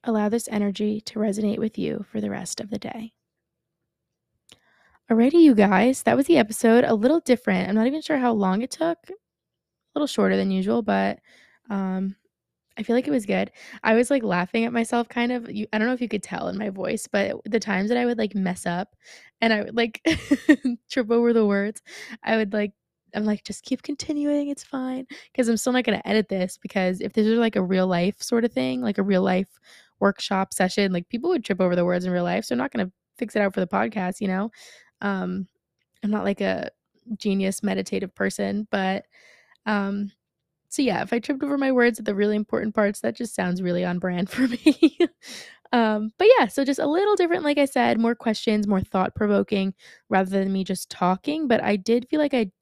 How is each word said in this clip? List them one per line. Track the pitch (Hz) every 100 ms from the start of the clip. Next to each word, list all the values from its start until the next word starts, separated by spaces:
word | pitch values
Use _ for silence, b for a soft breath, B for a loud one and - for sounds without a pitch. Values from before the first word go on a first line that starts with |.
Allow | - 220 208
this | 233 -
energy | 214 202 190 208 214
to | - -
resonate | 214 196 208 208
with | 220 -
you | 165 - 202
for | 220
the | 208
rest | 196 180 -
of | 202
the | 214
day. | - - 220 _ _ _ _ _ _ _ _ _ _ _ _ _ _ b b b b b _
Alrighty, | 226 247 339
you | 311
guys, | 214 196 185 233 262
that | - 254
was | 277
the | 330
episode. | 214 220 233 233
A | -
little | 226 240 330
different. | - 240 - 185 185
I'm |
not | 214 233
even | 302
sure | - 302
how | 247
long | 220 196 190
it | 254
took. | - 320 330 -
A | 392 _ _ _ _ _ _ _
little | - 294
shorter | - 196 190
than | 196
usual, | 190 190 233
but, | 214 196 196 - b b b b _
um, | 202 190 185 190 196 _ _ _ _ _ -
I |
feel | 214 240
like | 262
it |
was | 277
good. | 202 190 202 B B 226
I | -
was, | 226 240
like, | 277
laughing | 220 180 180 233
at | 233
myself | 240 226 240 233
kind | - 240
of. | 247 233
You, | 208 214
I | 214
don't | 226
know |
if | 254
you | 240
could | 208
tell | - - -
in | 196
my | 214
voice, | 190 - 220 -
but | 202 196 -
the | - 220
times | 214 190 208
that | 240
I |
would, | 240 233
like, | 220
mess | 202 185 180 -
up | 175 196 _ B B B _
and | 226
I | 214
would, | 208 220
like, | 233 -
<laughs> | 320 311 - 285 - 285 262 240 _
trip | - 214
over | 233 233
the | 226 214
words, | 202 202 214 - B B 226
I | - 220
would, | 214
like, | 214 208 _ _ _ _
I'm | -
like, | 214 208
"Just | - 202
keep | - 262
continuing, | - 294 - 294 294 294 285
it's | 285
fine." | - 269 254 262 262 B B
'Cause | - 233
I'm | 226
still | -
not | 254
gonna | 226 202
edit | - 214 196
this | 190 185 -
because | - 196 185 185
if | 202
this | 208 214
is, | 226
like, | 226
a | 214
real | 180 190 185
life | 175 180 -
sort | - 233
of | 226
thing, | 254 262 254
like, | 240 202
a |
real | 196 185
life | 190 180 196 _ b b b _
workshop | 202 - - 190 190
session, | - 185 - 196
like, | 180 175
people | 233 320
would | 349
trip | - 185
over | 185 175
the |
words | 175 180 180
in |
real | 180
life, | 175 185
so | 226
I'm | 240
not | 277
gonna | 233 190 _ _ -
fix | 220 214
it |
out | 202
for | 190
the | 180
podcast, | 196 233 220 180 185
you | 202
know? | 185 220 B B B B _
Um, | 202 196 180 185 185 _ _ _ _ _
I'm | 208
not, | 208
like, | 196 196
a | 190 - - _ _ _ - 214
genius | 214 196 190 196
meditative | 202 190 190 196 185 _
person, | 196 - 196 202 214
but, | 202 190 196 - b b b b b
um, | - 208 196 202 202 _ _ _ _ _ _
so | -
yeah, | 269 240
if | -
I | 240
tripped | - 269
over | 285 277
my | 269
words | 254 240 233
at |
the | 214 202
really | 208
important | 208 214 220 214
parts, | 208 202 208
that | -
just | 226 240
sounds | - 180 180
really | 180 175
on | 180 175
brand | 185 180 190
<laughs> |
for | - 254
me. | 240 311 269 302 - 330 _ B B B B _
Um, | 247 220 214 220 _
but | 392 508
yeah, | 233
so | -
just | 269 277
a | 277
little | 320 403
different, | 415 349 339
like | 302 294
I |
said, | 277 - - 226
more | 226 233
questions, | - 214 - 214 202
more | 196
thought-provoking, | 196 190 185 - 208 202 202 202 190 - B B B
rather | 196 190
than | 196 190
me | 190
just | 185 185 -
talking, | - 180 185 - 311 294
but | 226
I | - 208
did | 185 233 240
feel | 302
like | 294
I | 254 208 _